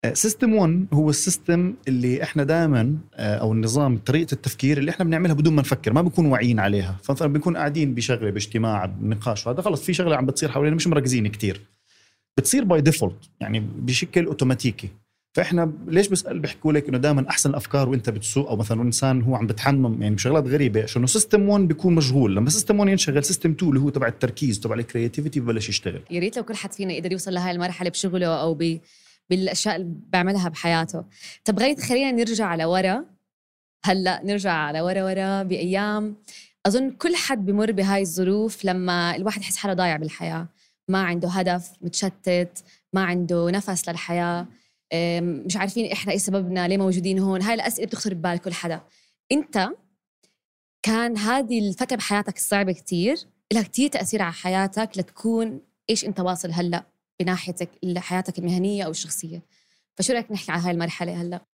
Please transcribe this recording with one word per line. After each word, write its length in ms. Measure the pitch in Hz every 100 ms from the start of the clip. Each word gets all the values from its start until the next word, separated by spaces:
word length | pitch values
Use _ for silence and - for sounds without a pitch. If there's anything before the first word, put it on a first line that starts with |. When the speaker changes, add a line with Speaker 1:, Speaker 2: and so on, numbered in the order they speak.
| 120
Speaker 1:
آه، 80 |
system 460 | - 220 220 247 220
one 340 | 175 170 185
هو 160 | 147 156
السيستم 640 | 147 - 170 - 170 180 - -
اللي 360 | 127 123 127
إحنا 200 | - 151
دائما، 540 | 139 160 165 131 113 151 - -
آه، 200 | 107 104
أو 180 | 110
النظام، 440 | 113 110 123 143 117
طريقة 360 | - 143 165
التفكير 440 | 135 - - 131 143
اللي 140 | 143
إحنا 140 | 175 175
بنعملها 280 | 165 180 147
بدون 180 | 151
ما 80 | 151
نفكر، 320 | 131 135 -
ما 80 | 127
بنكون 240 | 175 - 160
واعيين 340 | 127 120 113
عليها. 380 | 98 101 90 92
فمثلا 240 | - 139 160
بنكون 300 | 147 160 165
قاعدين 360 | 151 151 147
بشغلة، 360 | 120 113 120 110
باجتماع، 560 | 95 104 113 113 107 92
بنقاش، 600 | 95 107 107 113 110 -
وهذا 140 | 123
خلص 200 | 185 147
في 120 | -
شغلة 220 | 175 175 147
عم 100 | 131
بتصير 260 | 139 151
حوالينا 240 | 131 147 160
مش 120 | 175
مركزين 400 | 151 127 127 104
كتير. 340 | 104 107 90 - _ _ _ _ _ _ -
بتصير 280 | - 262 226
by 180 | 170 143
default، 360 | 156 98 92 - _
يعني 200 | 107 110
بشكل 680 | 107 110 123 127 180 180 170
أوتوماتيكي. 640 | - 127 127 127 104 98 - _ _ _ -
فإحنا 360 | 180 175 165 156 254
ليش 200 | 160 202
بسأل، 320 | 185 - -
بحكوا 340 | 147 - 156
لك 160 | 151 147
إنه 80 | 127
دائما 320 | 143 143 131
أحسن 200 | - 143
الأفكار 400 | 139 - 139 135
وأنت 200 | 131 113
بتسوق، 400 | 104 - 135 143
أو 60 | 104
مثلا 260 | 107 113
إنسان 400 | 120 117 135 131
هو 140 | 120 127
عم 120 | 107
بتحمم 540 | 107 135 139 123 113
يعني 140 | 107 101
بشغلات 320 | 127 156 131
غريبة، 380 | 143 135 107 107
شو 140 | -
إنه 80 | 127
system 480 | 220 208 208 196 202
one 120 | 185
بيكون 280 | 156 185 165
مشغول، 400 | 135 135 117 95
لما 140 | 120
system 220 | 208 -
one 160 | 208 202
ينشغل 360 | 190 - 139
system 260 | 143 185 170 156
two 20 |
اللي 160 | 180 135
هو 100 | 143
تبع 180 | 139 120
التركيز، 520 | - 123 - 139 104
تبع 160 | 110 113
الكرياتيفيتي، 640 | 117 120 117 - 147 143
ببلش 300 | 120 113 101
يشتغل. 320 | 101 - 90 -
Speaker 2:
يا 80 | 170
ريت 180 | 180 233
لو 60 |
كل 120 | 226 214
حد 180 | 196
فينا 200 | - 196
يقدر 180 | 156 175
يوصل 220 | 185 180
لهاي 180 | 180 180
المرحلة 380 | 175 175 175 180
بشغله 520 | 170 196 180 175 160
أو 120 | 160
ب-، 260 | 156 170 165 _ _ _ _ _
بالأشياء 460 | 185 190 - 214 180
اللي 120 | 180 160 -
بيعملها 380 | 185 180 202 175
بحياته. 540 | 160 170 165 165 165 165 - - - -
طب 140 | 208
غير 160 | 247 285
خلينا 360 | - 247 269
نرجع 440 | 240 233 226 214 165
لورا، 500 | 160 185 190 208 349 _ _ _ _ _ _ _ 190
هلأ 360 | 190 185 185 190
نرجع 460 | 202 196 165 151
لورا، 320 | 156 170 190
ورا 400 | 190 190 190 196
بأيام 720 | 190 185 180 185 208 208 214 208 - - - _ 196
أظن 260 | 214 262
كل 240 | 262 339 349
حد 300 | - 269 190
بمر 260 | 202 214
بهاي 300 | 196 190 196
الظروف، 640 | 190 160 185 202 220 214 190
لما 500 | 185 180 175 175 170
الواحد 260 | 190 208
يحس 160 | 196 -
حاله 160 | 202
ضايع 240 | 180 180 151
بالحياة، 500 | 156 - 165 165 165 _ _ _ -
ما 140 | 190
عنده 260 | 185 175 175
هدف، 420 | 190 180 180 175 -
متشتت، 840 | 175 - 196 - - 175 175 - - _ _
ما 100 | 190
عنده 480 | 185 180 175 175 170
نفس 380 | 190 196 185 -
للحياة، 580 | 170 - 170 175 175 175 - _ _ _
أم، 500 | 165 170 170 175 147 -
مش 120 | 185
عارفين 340 | 196 214 226
إحنا 200 | 208 196
إيه 60 | 196
سببنا، 500 | 202 196 180 185 175
ليه 100 | 196
موجودين 420 | 190 180 185 190
هون. 220 | 190 190
هاي 120 | 202
الأسئلة 340 | 226 - 226 233
بتخطر 260 | - 214
ببال 240 | 180 175 170
كل 160 | 185
حدا. 280 | 170 170 160 - _ _ _ _
أنت 380 | 277 294 214 196 370 _ _ _ _ _ _ _ _ _ _
كان 340 | - 220 240 220
هذه 520 | 208 254 240 233 208
الفترة 260 | 190 247 247
بحياتك 400 | - 202 202 185
الصعبة 360 | - 202 196
كتير، 460 | 175 - 175 185 311 - _ _
إلها 120 | 220
كتير 260 | 202 - 277
تأثير 320 | - 170 214
على 120 | 180
حياتك 560 | 165 180 185 190 190 220 190
لتكون 600 | 175 - 226 226 226 135 _ _ -
إيش 160 | 220 -
أنت 140 | 202
واصل 320 | 180 180 180
هلأ 340 | 170 175 170 - _ _ _
بناحيتك 500 | 175 185 - 170 175 _
ال-، 160 | 185 175
حياتك 400 | - 185 185 180
المهنية 440 | 175 180 190 202
أو 80 | 175
الشخصية. 520 | 160 160 - 165 170 - _ _ _ _ _
فشو 180 | 190
رأيك 180 | 247 233
نحكي 200 | 202 -
على 100 | 165
هاي 100 | 180
المرحلة 500 | 170 170 - 170 175
هلأ؟ 200 | 170 175 _